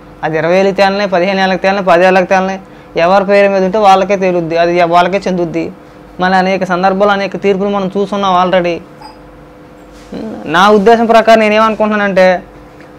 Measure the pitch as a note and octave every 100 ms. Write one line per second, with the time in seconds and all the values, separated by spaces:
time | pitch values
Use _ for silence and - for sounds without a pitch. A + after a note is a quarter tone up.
0 | - - D#3 D#3+ D#3+ F#3 G3 F#3+ G3 G3
1 | G3+ F#3 F#3 G3 F#3+ F#3 F#3+ G3+ F#3 E3+
2 | F#3 F#3+ F3 F#3+ F#3+ F#3+ - - - E3+
3 | E3+ G3 G3 G3+ G3+ G3 F#3 G#3+ G3+ F#3+
4 | F#3+ G3+ F#3 F3+ D#3+ E3 F3 F3 E3+ F3
5 | F3+ F#3+ G3 F3+ E3+ E3 F3 - - -
6 | - - F3+ F#3+ F#3 F#3+ F#3 F3+ F#3+ F#3+
7 | G#3 G3 G3 F#3 G3 G3 G3+ G3+ F#3+ G3
8 | G3+ G3+ G3 F3+ F#3 F#3 F3 E3 - -
9 | - - - - - - - - - -
10 | - - A3 - F3 D#3+ G3+ G#3+ G3 A#3
11 | A3+ A3+ A3 A3+ G#3+ G#3+ A3 G#3 G#3+ G#3+
12 | G3+ F#3+ F#3 F3+ - - - - -